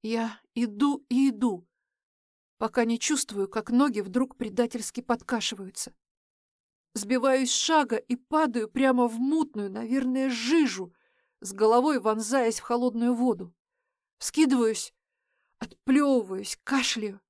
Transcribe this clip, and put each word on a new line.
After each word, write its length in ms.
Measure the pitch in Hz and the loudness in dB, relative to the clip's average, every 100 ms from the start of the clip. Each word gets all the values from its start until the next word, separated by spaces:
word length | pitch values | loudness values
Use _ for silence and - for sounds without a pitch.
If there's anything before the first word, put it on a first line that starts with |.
Я 380 | 220 226 226 214 _ | -4 -4 -4 -8 _
иду 500 | - 233 208 285 285 _ | -4 -4 2 0 0 _
и 180 | 247 269 | 2 2
иду, 400 | 214 240 180 _ _ _ _ _ _ _ _ _ _ | 2 -2 -2 _ _ _ _ _ _ _ _ _ _
пока 280 | 220 - | -2 0
не 140 | 233 233 | 0 0
чувствую, 500 | - 294 - 202 196 | -2 -2 -2 -4 -4
как 220 | 220 214 | -4 0
ноги 300 | 240 285 208 | 2 4 2
вдруг 360 | 196 208 262 - | -2 -2 -2 -4
предательски 640 | 220 196 233 240 214 - | -6 -2 -2 -2 -8 -10
подкашиваются. 920 | 247 254 - 240 - 196 190 - - _ _ _ _ _ _ _ _ _ _ | -4 -4 -2 -4 -4 -8 -12 -10 -12 _ _ _ _ _ _ _ _ _ _
Сбиваюсь 560 | - 202 254 269 262 254 | -10 -2 0 2 2 2
с 40 | |
шага 420 | - - 320 285 233 | 0 2 2 2 -2
и 200 | - 247 | -4 -8
падаю 520 | _ 311 311 233 220 | _ 0 0 0 -4
прямо 400 | - 269 247 240 | 0 2 4 2
в 100 | 226 | 0
мутную, 520 | 262 311 302 214 202 | 0 0 -2 -4 -8
наверное, 600 | 202 226 262 254 254 262 | -8 -2 -2 0 -2 -2
жижу, 640 | 233 233 330 277 185 180 _ _ _ _ _ | -2 2 2 2 -2 -10 _ _ _ _ _
с 120 | 190 | -14
головой 460 | 196 214 233 277 277 | 0 4 6 4 2
вонзаясь 600 | 208 214 214 269 233 220 | 0 -2 0 0 2 -2
в 20 | |
холодную 520 | - 240 247 226 240 | -4 0 0 0 0
воду. 400 | 240 247 202 180 _ _ _ _ _ _ _ | 2 0 -2 -6 _ _ _ _ _ _ _
Вскидываюсь, 760 | - - 311 254 226 220 - _ _ _ _ _ _ _ | -6 2 4 4 2 -2 -8 _ _ _ _ _ _ _
отплевываюсь, 1000 | - - - 269 285 254 196 190 202 - | -14 -10 2 4 4 2 0 -8 -8 -10
кашляю. 560 | - 269 247 233 208 196 _ | -2 -2 0 -2 -6 -10 _